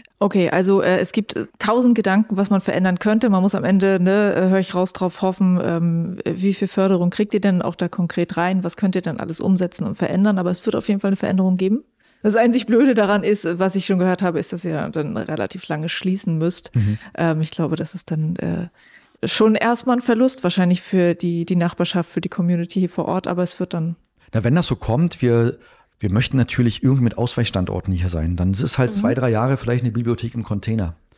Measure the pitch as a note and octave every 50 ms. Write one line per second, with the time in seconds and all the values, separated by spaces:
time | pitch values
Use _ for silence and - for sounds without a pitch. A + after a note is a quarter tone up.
0 | - _ _ - G3+ G3+ F#3 G3+ F3 - - F3 F#3+ F#3+ G3 G3 - E3+ F3+ F3
1 | F#3 - - G#3+ G#3 - - - - - _ - - G#3+ A3 B3 B3+ B3 A#3+ A3
2 | G#3 G3 F#3+ G3+ A3 - G3+ F#3+ G3+ - G3+ F#3+ - - - E3 F#3 F#3 F3+ F3
3 | - G#3 A3 A3 C4 A#3 G3 F#3 F3+ G3+ - F#3 - - F#3+ G3 F#3+ G3 F#3+ F#3
4 | F3+ F#3 G3 G#3 G#3 G3+ - - F#3 F#3 F#3 F#3+ F3+ - - F3+ F#3 F#3 - -
5 | F#3+ F3+ - - - F#3+ F#3 - G3 F#3 F3+ F3+ - - E3+ E3 E3+ E3+ E3 E3+
6 | E3 F3+ F3+ - - - E3 F3+ F#3 G3+ F#3+ - G3+ F#3 - G3+ F#3+ F#3+ F#3+ F3
7 | F3 F3 - - G#3+ G#3 - G#3 F#3+ G3+ F#3 F3+ - - E3+ - F3+ E3+ - -
8 | F3 E3 - - F3 - - E3+ E3+ F3+ F#3+ F#3 F3+ E3+ - - - F#3+ F3+ F#3
9 | F3+ F3+ D#3 - - - E3 - - F3+ F#3+ F3+ F#3 F3 - - - - - -
10 | F3+ - - F#3 G3 G#3+ G3+ F#3+ F3 F3 F3+ - - A3 - A3+ - - G3+ G3
11 | - G3 G3 - - G3+ G3 F#3+ F#3+ F#3+ F#3 F3+ F#3+ F#3+ G#3+ C#4 - _ _ _
12 | _ _ _ _ - G#3+ G3+ A3+ A3+ B3 A#3 B3+ G#3 - A3+ B3 C#4+ C4+ B3 A3
13 | G#3 F#3+ G#3 G3+ D3+ E3 G#3+ G3+ - E3 F3 E3+ F#3+ F#3+ F3+ G3 F3+ - G3 F3+
14 | F3+ F#3 F3+ - G3+ F3+ E3 D#3 E3 - - F3 - F3 D#3+ D3+ D3+ - - D#3+
15 | D3+ D3+ - - - - D#3 - G2+ - - F#3 - - D#3+ D3+ D#3 E3+ - -
16 | - F#3 F#3 G3 - - E3 D#3 D#3+ E3+ F3+ - - - - B2 G#2 G#2 G#2 -
17 | - - - - E3 E3 D#3 D#3 D#3+ - - - E3 C#3+ G#3+ - E3+ D#3 - F3
18 | - - E3+ D#3 D#3 D#3+ F3 - - E3+ E3+ E3+ F3 F3 _ _ - - - -
19 | _ _ _ _ - - - - A3 A3 A3 - - A3+ A#3+ A#3 - B3+ B3 B3
20 | - - A#3 A3+ B3+ C4 C4 - - F3 F3 F#3+ F3+ F3 F3+ F3+ - - - F#3
21 | F3+ F3 E3+ - - F3 E3+ E3+ E3+ - F#3+ F3 E3+ E3+ - - F3 - - F#3
22 | E3 - - F3 F3 F#3 - - F3 F3 F3+ E3+ E3+ F3 - F#3+ F#3 F3 - -
23 | E3 - - F#3 - - F3 F3+ F3+ F3 - - F#3 - - E3+ D#3+ E3+ E3+ -
24 | _ _ _ _ _ _ - A2+ G#2 A#2 C#3 F3 E3+ - A#2+ - - - A2+ C3+
25 | E3+ E3+ - - - B2 A#2 A#2 A#2 A#2+ - - _ - _ _ _ _ _ _
26 | - G2+ F#2 A2+ B2+ - - C3 A#2 - - - B2 A#2 - - - C3 C3+ C#3
27 | B2 A2+ - - A#2 A#2+ - - A#2+ - - G2 F#2 F2+ G2 F#2 - - F#2+ F2
28 | F#2 F2+ E2+ D#2+ D#2 E2 F2 E2+ F2+ F#2 G2 F#2+ C#3+ - - - B2+ - G#3+ G3
29 | - - - C3 B2 B2 A2 G#2+ A#2+ C3 C#3 B2+ - A#2 B2 B2+ A#2+ B2 G#2 A#2+
30 | A#2+ A#2 A#2 - - A2+ - A#2+ G#2+ - G#2+ G2+ - A2 A2 A2+ F#2+ E2 E2+ -
31 | _ _ _